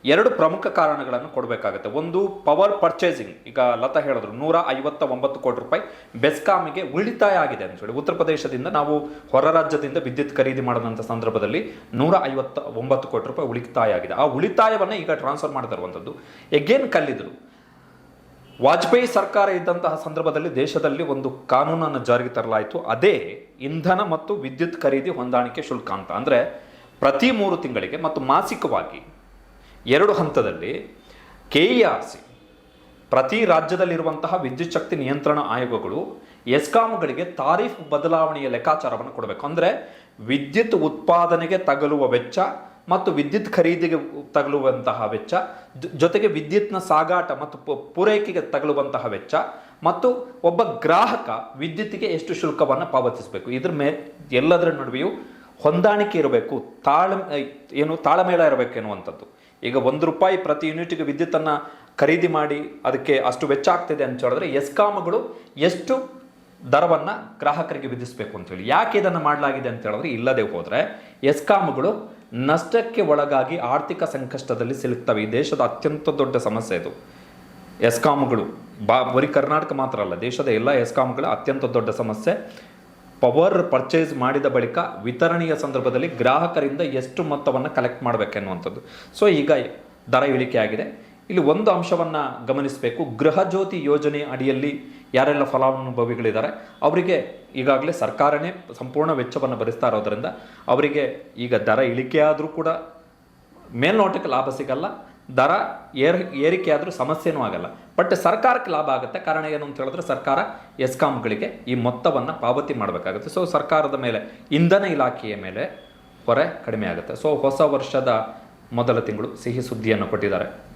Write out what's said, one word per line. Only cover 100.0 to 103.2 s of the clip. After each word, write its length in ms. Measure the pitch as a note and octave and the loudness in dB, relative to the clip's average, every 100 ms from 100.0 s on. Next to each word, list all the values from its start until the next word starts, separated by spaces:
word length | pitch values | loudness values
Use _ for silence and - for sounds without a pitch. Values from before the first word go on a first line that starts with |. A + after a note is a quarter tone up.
| G#2 G#2 A#2+ - - - - | -2 -4 -6 -10 -18 -12 0
ಅವರಿಗೆ 580 | B2+ D3 D3 C3 - - - | 2 2 0 -4 -6 -16 -10
ಈಗ 180 | A#2+ | 0
ದರ 240 | A#2 A2+ A2 | 0 4 2
ಇಳಿಕೆ 400 | C3 B2 C3 D#3 | 2 0 0 4
ಆದ್ರೂ 280 | D3+ D3+ D#3 | 4 2 -2
ಕೂಡ 200 | D#3 D#3+ E3 - - - _ | -4 -2 -4 -8 -20 -20 _